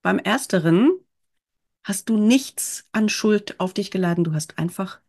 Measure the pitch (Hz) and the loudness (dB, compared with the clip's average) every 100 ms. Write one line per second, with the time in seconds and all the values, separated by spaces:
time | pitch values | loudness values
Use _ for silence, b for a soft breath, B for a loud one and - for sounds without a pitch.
0 | 180 190 190 247 - 185 165 170 269 370 | -2 -2 -2 -4 0 0 4 4 4 2
1 | _ _ _ _ _ _ _ _ - 190 | _ _ _ _ _ _ _ _ -8 -8
2 | - 220 208 262 269 - - - _ 214 | -2 2 4 4 2 -10 -10 -10 _ -2
3 | 214 - 214 208 208 - 185 196 190 190 | -2 0 2 0 -2 -6 -6 -4 -6 -2
4 | 180 170 165 156 - - 165 - 185 - | 0 0 0 -2 -6 -6 -6 -6 -10 -10